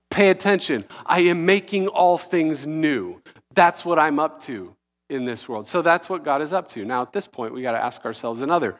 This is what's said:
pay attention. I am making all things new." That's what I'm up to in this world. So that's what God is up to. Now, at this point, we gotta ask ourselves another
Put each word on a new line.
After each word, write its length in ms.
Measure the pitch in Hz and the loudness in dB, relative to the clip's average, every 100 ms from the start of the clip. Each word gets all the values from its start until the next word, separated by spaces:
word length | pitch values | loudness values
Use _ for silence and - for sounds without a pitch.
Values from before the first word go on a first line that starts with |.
| - | -4
pay 200 | - 202 | 4 4
attention. 540 | 190 202 196 - 123 - - - | 4 2 0 0 -4 -6 -8 -2
I 140 | 175 | 2
am 240 | 175 170 170 | 4 4 4
making 420 | 196 196 202 190 | 2 2 -2 -2
all 300 | - 180 170 | 2 2 2
things 480 | - 175 156 147 143 | 0 0 0 -2 -6
new." 540 | 156 156 127 90 87 - - _ | -2 0 0 -4 -12 -20 -20 _
That's 300 | 185 170 - | 4 4 4
what 140 | 170 165 | 0 2
I'm 200 | 156 147 | 2 2
up 220 | 156 156 | -2 -4
to 300 | - 110 90 _ _ _ - | -12 -12 -12 _ _ _ -10
in 140 | 139 | -6
this 240 | 123 113 - | -6 -6 -8
world. 180 | 110 - | -10 -4
So 160 | 180 | 0
that's 260 | 165 175 - | 2 2 0
what 140 | 185 | -6
God 200 | 147 139 | -2 -2
is 100 | 151 | -2
up 160 | 185 - | -4 -6
to. 160 | 117 | -10
Now, 180 | 104 127 | -6 -4
at 100 | - | -4
this 140 | 202 - | -8 -8
point, 280 | - 113 | -8 -8
we 80 | 127 | -6
gotta 200 | 127 113 | -4 -2
ask 220 | 117 - | -4 -6
ourselves 380 | 117 110 120 117 | -10 -8 -8 -4
another 340 | 139 170 117 | -2 0 -2